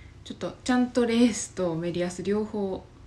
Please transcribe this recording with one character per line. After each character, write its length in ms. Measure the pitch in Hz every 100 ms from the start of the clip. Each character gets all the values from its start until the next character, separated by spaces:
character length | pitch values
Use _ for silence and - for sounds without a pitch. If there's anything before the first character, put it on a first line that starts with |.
| - -
ち 80 | -
ょ 40 | -
っ 20 |
と 160 | 180 -
ち 80 | -
ゃ 80 | 247
ん 120 | 247
と 160 | 254 233
レ 100 | 233
ー 160 | 240
ス 220 | 202 -
と 200 | - 180
メ 160 | 165 175
リ 100 | 170
ヤ 80 | 180
ス 100 | 185
両 220 | 185 208
方、 400 | 214 214 196 185 - -